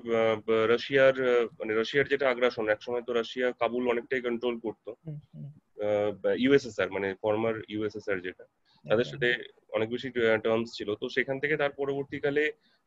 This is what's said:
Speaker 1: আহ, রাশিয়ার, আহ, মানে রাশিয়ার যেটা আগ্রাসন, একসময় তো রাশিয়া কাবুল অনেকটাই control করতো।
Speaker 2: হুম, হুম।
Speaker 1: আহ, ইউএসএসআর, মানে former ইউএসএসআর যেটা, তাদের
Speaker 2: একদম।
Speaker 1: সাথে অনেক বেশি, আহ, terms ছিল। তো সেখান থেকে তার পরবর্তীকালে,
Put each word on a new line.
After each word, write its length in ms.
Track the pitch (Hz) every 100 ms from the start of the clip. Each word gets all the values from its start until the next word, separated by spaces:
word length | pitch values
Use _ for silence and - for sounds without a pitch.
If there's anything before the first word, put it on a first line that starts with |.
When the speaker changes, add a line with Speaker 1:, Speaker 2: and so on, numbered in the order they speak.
Speaker 1:
আহ, 460 | 117 113 113 110 107
রাশিয়ার, 720 | 113 110 117 - 139 135 131
আহ, 240 | 127 123 113 -
মানে 160 | 113
রাশিয়ার 340 | 110 113 147 135
যেটা 220 | 139 139
আগ্রাসন, 380 | 120 123 120 107
একসময় 340 | 107 - 120
তো 100 | 120
রাশিয়া 400 | 117 113 127 123
কাবুল 380 | 123 117 120 123
অনেকটাই 300 | 120 117 131
control 380 | 120 117 123 117
করতো। 360 | 113 104 - 117 160
Speaker 2:
হুম, 140 | 151 -
হুম। 180 | 156 143 151 _ -
Speaker 1:
আহ, 540 | 104 104 104 98 101 101
ইউএসএসআর, 520 | 127 139 127 104 92
মানে 240 | 95 98 95
former 320 | 107 107 113 110 -
ইউএসএসআর 520 | 107 107 104 101 95
যেটা, 240 | 90 - - _ _ _ -
তাদের 180 | 107 127
Speaker 2:
একদম। 40 |
Speaker 1:
সাথে 320 | 139 120 120 - _ _
অনেক 180 | 107 113
বেশি, 180 | 120 131
আহ, 320 | 123 113 110
terms 300 | 113 113 117
ছিল। 200 | - 101
তো 140 | 107 127
সেখান 320 | 131 123 135
থেকে 160 | 143 151
তার 140 | 143
পরবর্তীকালে, 800 | 139 139 139 139 143 143 143 151 - _ _